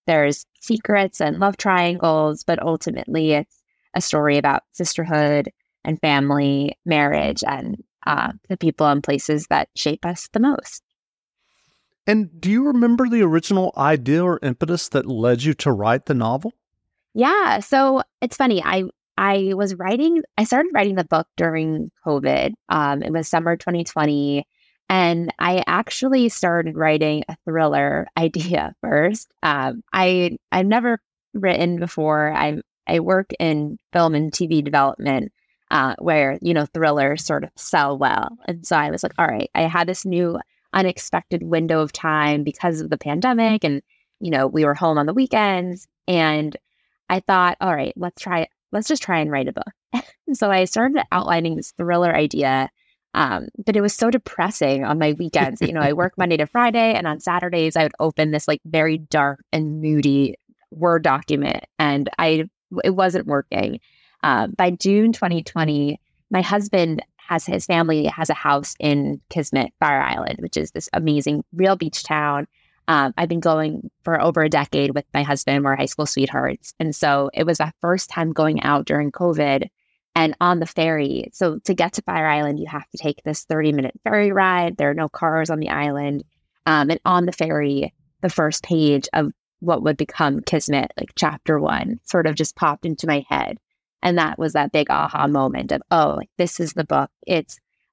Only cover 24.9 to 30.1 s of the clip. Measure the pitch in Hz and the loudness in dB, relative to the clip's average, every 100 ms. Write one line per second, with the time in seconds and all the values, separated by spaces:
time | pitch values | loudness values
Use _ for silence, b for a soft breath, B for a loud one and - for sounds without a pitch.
24.9 | 190 175 170 170 - 175 185 - 175 220 | 2 2 0 -2 -2 0 0 0 -2 -2
25.9 | - 262 262 233 - 180 170 165 160 156 | -4 2 4 2 2 0 0 -2 0 2
26.9 | 156 156 151 - 160 - 160 156 143 139 | 2 2 -2 -4 -10 -4 0 2 2 0
27.9 | 143 - - 165 165 175 156 - - - | -2 -4 -2 -2 -2 -2 -2 -2 -6 0
28.9 | 151 170 220 - _ 160 143 131 120 - | 2 2 0 -8 _ -2 0 -2 -6 -4
29.9 | 190 185 | 0 2